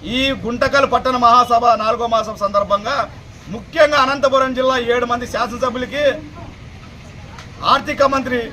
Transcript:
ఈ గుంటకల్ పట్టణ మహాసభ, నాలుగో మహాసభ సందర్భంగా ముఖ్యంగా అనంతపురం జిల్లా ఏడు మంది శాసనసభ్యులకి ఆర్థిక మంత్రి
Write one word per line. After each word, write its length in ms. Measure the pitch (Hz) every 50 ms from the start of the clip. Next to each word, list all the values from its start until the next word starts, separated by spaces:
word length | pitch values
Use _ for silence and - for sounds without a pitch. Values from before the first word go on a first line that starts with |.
| - 196 240
ఈ 40 | 254 269 269 269 196 175
గుంటకల్ 420 | 220 240 240 277 262 269 277 277 - 247
పట్టణ 220 | 247 247 254 254 247 247
మహాసభ, 400 | 233 233 247 233 233 240 233 254 240 226 214 220
నాలుగో 240 | 220 233 226 240 233 233
మహాసభ 240 | 220 214 214 214 185 202
సందర్భంగా 500 | 196 202 202 202 180 202 208 208 240 277 269 214 - - - - - - - - - 190
ముఖ్యంగా 420 | 226 190 - - 320 302 294 302 285 262
అనంతపురం 460 | 262 285 285 262 269 262 269 262 262 254 254
జిల్లా 160 | 254 262 262 254 240 233 240
ఏడు 120 | 247 240 240
మంది 140 | 240 240 247 - -
శాసనసభ్యులకి 720 | 220 240 220 240 226 233 254 226 254 247 214 233 285 294 277 - - 302 - - - - - - - - - - - - - - - - - - - - - - - - - - - 139 160 247
ఆర్థిక 300 | 277 - 302 285 - 277 277 277
మంత్రి 260 | 269 247 254 247 240 226 220